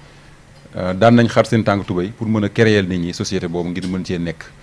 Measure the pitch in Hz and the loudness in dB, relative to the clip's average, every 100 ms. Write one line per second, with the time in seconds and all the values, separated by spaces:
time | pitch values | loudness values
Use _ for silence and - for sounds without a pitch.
0 | - - - - - - - 95 92 95 | -20 -20 -20 -20 -20 -20 -16 -8 -6 2
1 | 113 120 113 117 110 117 104 101 - 90 | 6 6 4 2 2 2 2 -2 -2 -4
2 | 92 120 110 110 104 - 113 104 92 92 | -4 -4 -2 0 0 2 4 4 0 -2
3 | 85 - 104 95 87 85 87 90 92 92 | -4 -6 -6 -4 -4 -6 -4 -6 -6 -6
4 | 87 90 85 80 - - | -4 -4 -4 -8 -16 -20